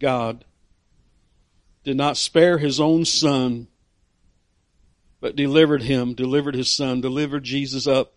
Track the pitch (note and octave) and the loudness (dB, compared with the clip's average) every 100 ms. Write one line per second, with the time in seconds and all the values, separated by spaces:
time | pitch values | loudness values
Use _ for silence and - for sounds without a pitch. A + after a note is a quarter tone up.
0 | C#3 B2 A2+ A#2 _ _ _ _ _ _ | -2 -2 -4 -8 _ _ _ _ _ _
1 | _ _ _ _ _ _ _ _ C#3 C3+ | _ _ _ _ _ _ _ _ -6 -2
2 | C#3+ C3+ - E3 F3 E3 D3 C3 D#3 E3 | -2 -2 0 4 4 4 0 0 2 2
3 | E3 - D#3 C3+ B2+ A#2+ A#2+ _ _ _ | 2 0 2 2 0 -4 -10 _ _ _
4 | _ _ _ _ _ _ _ _ _ _ | _ _ _ _ _ _ _ _ _ _
5 | _ - A#2+ C#3+ C#3+ D3+ D#3 C#3+ B2 C3 | _ -10 -8 -2 2 4 4 2 0 -2
6 | B2 A#2+ B2+ C#3+ C#3+ C3 B2 - C3+ B2+ | -2 -4 -2 0 -2 -4 -4 -2 -2 -2
7 | C3 C#3 D3 D3 B2 C#3 C#3 C3+ C#3 C3 | -4 -4 -4 -6 -6 -6 -4 -4 0 0
8 | - | 0